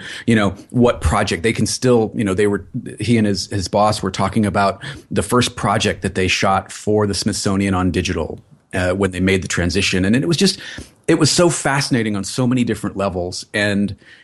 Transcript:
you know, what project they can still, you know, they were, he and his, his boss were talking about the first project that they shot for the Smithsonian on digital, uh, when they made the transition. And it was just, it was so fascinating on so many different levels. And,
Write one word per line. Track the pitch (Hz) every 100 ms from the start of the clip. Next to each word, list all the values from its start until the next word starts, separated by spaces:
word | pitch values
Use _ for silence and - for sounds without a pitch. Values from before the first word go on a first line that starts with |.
| - - -
you | 113
know, | 101 92 -
what | 123 120 -
project | - 104 107 85
they | 113
can | 113
still, | 104 - 127 120 107
you | -
know, | 101
they | 95 104
were, | 98 98 120 80 -
he | 110 117
and | 104
his, | 95 -
his | 104 85
boss | 104 107 104
were | 95
talking | - 98 113
about | 104 95 98 98 - - -
the | 98
first | 92 123 120 -
project | 110 104 101 85
that | 98 95
they | 92
shot | - 101 95 -
for | - - 107 104
the |
Smithsonian | 98 107 95 104 98 98
on | 92 92
digital, | 87 92 85 78 - _ - _
uh, | 92 90
when | 98 98
they | 92
made | 92 95
the | -
transition. | - 87 101 101 92
And | 95
it | 120 170
was | 156
just, | 196 - - - - _ -
it | 165
was | 151
so | - 175
fascinating | - 147 139 139 127 110
on | 101
so | 98 - 127
many | 127
different | 117 107 104 98
levels. | 98 92 90 - -
And, | 107 104 101 98 - - -